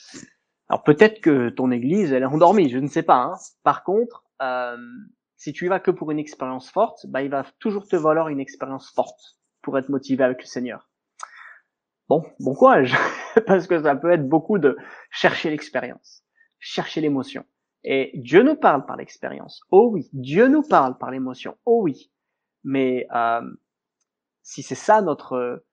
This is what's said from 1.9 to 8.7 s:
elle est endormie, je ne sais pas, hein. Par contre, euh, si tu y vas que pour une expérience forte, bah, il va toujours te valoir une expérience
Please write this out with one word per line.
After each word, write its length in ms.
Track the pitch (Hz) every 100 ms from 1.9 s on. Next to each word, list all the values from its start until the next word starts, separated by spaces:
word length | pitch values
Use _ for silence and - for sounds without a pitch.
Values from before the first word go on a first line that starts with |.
| 196 175
elle 120 | 131
est 40 | 131
endormie, 420 | 156 175 208 151
je 80 | 123
ne 100 | 143
sais 160 | 165
pas, 140 | 160 139
hein. 100 | 135 185 - _
Par 200 | - 143
contre, 420 | - 202 240 - _ -
euh, 360 | 131 127 123 120 120 123 - _ _ _
si 160 | -
tu 120 | - 180
y 20 |
vas 100 | 190
que 120 | 190
pour 200 | 175 156
une 80 | 151
expérience 500 | 151 - 131 131 -
forte, 360 | 180 226 - 135
bah, 140 | 131
il 80 | 139
va 160 | 139 131 _
toujours 280 | 220 202 -
te 80 | 175
valoir 340 | 156 156 160
une 100 | 139
expérience 520 | 135 - 135